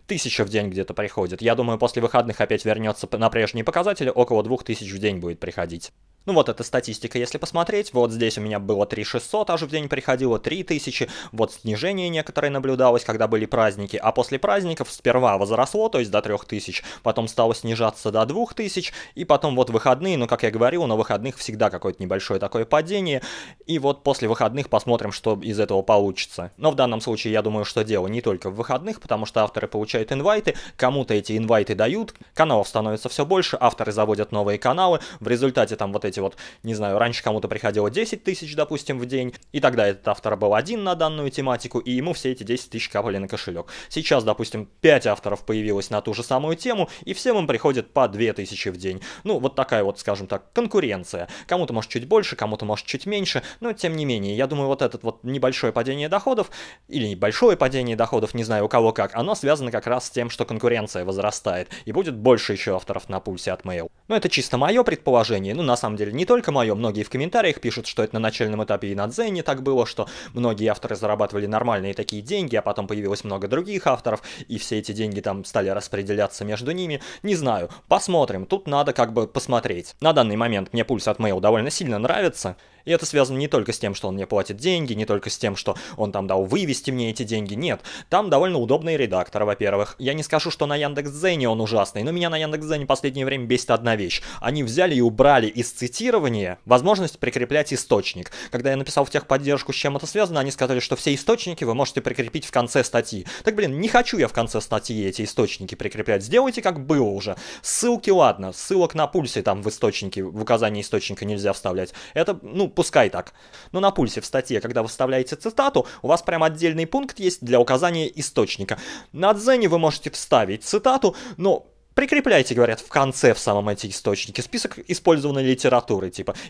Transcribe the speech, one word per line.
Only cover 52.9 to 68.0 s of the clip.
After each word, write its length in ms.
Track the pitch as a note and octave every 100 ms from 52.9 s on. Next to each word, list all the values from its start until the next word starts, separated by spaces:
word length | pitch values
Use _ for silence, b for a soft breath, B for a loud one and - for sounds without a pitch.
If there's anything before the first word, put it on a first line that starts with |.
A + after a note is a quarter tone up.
| C3 G3
меньше, 360 | G#3 F#3+ C3 B B
но 120 | A#3
тем 240 | G#3+ E3+ D#3+
не 80 |
менее, 320 | D3 A2+ G2 G#2
я 100 | C3+
думаю, 220 | D3 C3+
вот 140 | C3+
этот 200 | B2 A#2
вот 220 | A2+ -
небольшое 480 | B2 C3+ C3 B2+ A#2+
падение 360 | A#2+ A#2+ C#3 D3+
доходов, 420 | G3 - A#3 - B B B -
или 180 | C#3+ G#2+
небольшое 500 | F#2 G2+ - A#3+ F#3
падение 400 | C3 C3+ A#2+ A2+
доходов, 380 | A2+ A#2 G#2+
не 100 | A#2+
знаю, 200 | A2 G#2+ G#2+
у 20 |
кого 240 | B2 A2+
как, 220 | A2 G2+
оно 200 | A2+ D#3+
связано 360 | G#3+ C#3 D3+ B2
как 160 | A2+ A#2
раз 200 | B2 -
с 40 |
тем, 200 | - A#2+
что 140 | -
конкуренция 600 | A#2 A2 A#2+ A#2 G#2+ F#2
возрастает, 640 | F2+ G2 G#2 - - F2+ F2+ B
и 80 | B
будет 240 | C#3+ F3 A2+
больше 360 | A#2+ A#2 -
еще 240 | G2+ - F#2
авторов 320 | - F#2+ -
на 120 | F#2+
пульсе 320 | - F#2 -
от 100 | F#2
Mail. 280 | F#2+ F2 E2 _ -
Но 80 | A3
это 120 | -
чисто 300 | - - B2
мое 260 | D3 A#3+
предположение, 680 | A#3+ D#3+ - A#2+ A2+ G#2 F#2+
ну, 80 | C3+
на 140 | D3+ A#2+
самом 200 | A#2 G#2+
деле, 160 | G2+
не 120 | B2
только 280 | F#3 A#3+ A3+
мое, 220 | C#3+ A2
многие 280 | G2+ A#2 G#2
в 80 | G#2
комментариях 500 | C3 D#3+ A#3 F#3+ C#3+
пишут, 260 | A#2+ A#2 G#2+
что 160 | -